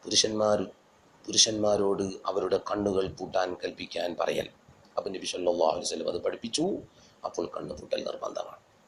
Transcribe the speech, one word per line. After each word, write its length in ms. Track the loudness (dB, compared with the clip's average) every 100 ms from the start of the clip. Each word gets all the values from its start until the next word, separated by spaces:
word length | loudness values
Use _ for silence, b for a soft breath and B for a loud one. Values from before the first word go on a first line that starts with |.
പുരുഷന്മാർ, 540 | 0 2 2 2 4 4 0 -8 _ _ _ -18
പുരുഷന്മാരോട് 840 | -4 4 4 4 2 4 4 2 0 -2 -2
അവരുടെ 320 | 0 2 0
കണ്ണുകൾ 480 | 0 0 2 2 0
പൂട്ടാൻ 360 | -4 -4 0 0
കൽപ്പിക്കാൻ 560 | -2 -6 -8 -8 -4 -4
പറയൽ. 340 | 0 0 0 -2 -8 -20 -20 -8
അപ്പോൾ 160 | -6 -4
നബി 160 | -6 -6
സല്ലല്ലാഹു 460 | 0 2 4 4
അലൈഹി 140 | 4 -2
വസല്ലം 220 | -2 -2
അത് 100 | -2
പഠിപ്പിച്ചു. 400 | -2 -4 -4 0 0 -2 -8 b b b
അപ്പോൾ 200 | -6 -4 -4
കണ്ണുപൂട്ടൽ 540 | -6 -8 -10 -4 -4
നിർബന്ധമാണ്. 580 | -4 -4 -6 -6 -8 -12 _ _